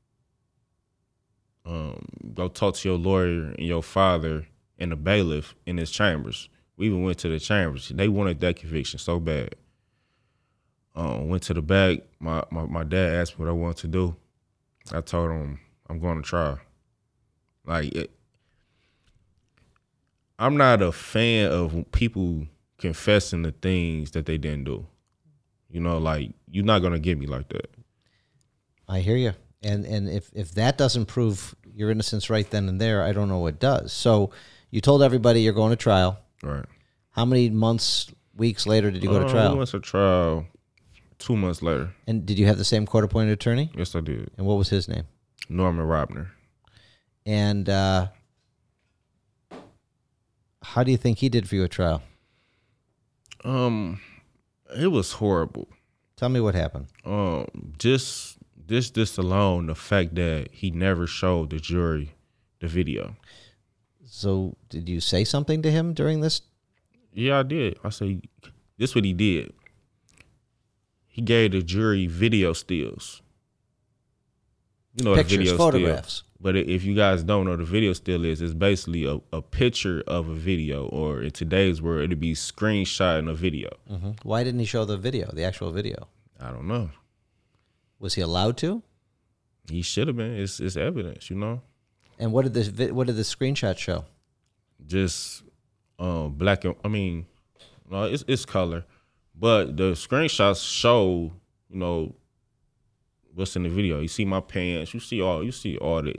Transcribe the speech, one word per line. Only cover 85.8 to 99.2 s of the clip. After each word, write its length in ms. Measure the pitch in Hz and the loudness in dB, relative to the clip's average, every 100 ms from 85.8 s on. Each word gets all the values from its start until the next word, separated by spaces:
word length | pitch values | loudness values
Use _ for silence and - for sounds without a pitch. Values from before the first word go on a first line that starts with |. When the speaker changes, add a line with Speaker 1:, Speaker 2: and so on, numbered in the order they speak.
| 107 - - _ _ _ | -6 -8 -14 _ _ _
Speaker 1:
I 120 | 64 | -14
don't 160 | 60 78 | -10 -6
know. 220 | 120 90 69 _ _ _ _ _ _ _ _ _ _ | -6 -6 -10 _ _ _ _ _ _ _ _ _ _
Speaker 2:
Was 180 | 98 95 | -6 -2
he 60 | |
allowed 360 | 85 87 104 - | 0 0 0 0
to? 260 | 156 220 - _ _ _ _ _ _ _ - | -2 -4 -8 _ _ _ _ _ _ _ -10
Speaker 1:
He 120 | 80 | -6
should 260 | 87 - 147 | -4 -2 -2
have 100 | 120 | -2
been. 160 | 113 | -6
It's, 260 | 113 98 - | -6 -6 -6
it's 160 | 95 95 | -6 -4
evidence, 540 | 117 170 87 - - | -4 -4 -8 -12 -10
you 80 | 92 | -6
know? 240 | 104 120 - _ _ _ _ - | -6 -6 -12 _ _ _ _ -6
Speaker 2:
And 140 | 113 | 0
what 100 | 117 | 2
did 100 | 131 | 2
the 100 | 120 | 0
vi-, 280 | 104 98 127 | -2 -2 -2
what 160 | 123 127 | 0 -2
did 80 | 110 | -2
the 60 | |
screenshot 560 | 107 - 131 143 107 92 | -4 -2 -2 0 -2 -2
show? 260 | - 85 78 _ _ _ _ _ _ _ 73 | -4 -6 -8 _ _ _ _ _ _ _ -4
Speaker 1:
Just, 580 | 92 92 - - - - _ _ _ _ - | 0 0 -2 -10 -14 -20 _ _ _ _ -8
um, 360 | 90 85 76 | -4 -4 -4
black 320 | 71 95 98 92 | 0 2 2 0
and, 100 | 85 | -4
I 60 | 107 | -4
mean, 360 | 107 95 82 87 _ _ _ - _ - | -2 -2 -4 -10 _ _ _ -20 _ -12
no, 140 | 95 | -6
it's, 220 | 104 135 117 | -4 -4 -2
it's 180 | 135 - | -4 -2
color, 380 | 98 90 85 87 _ _ _ | -2 -2 -4 -10 _ _ _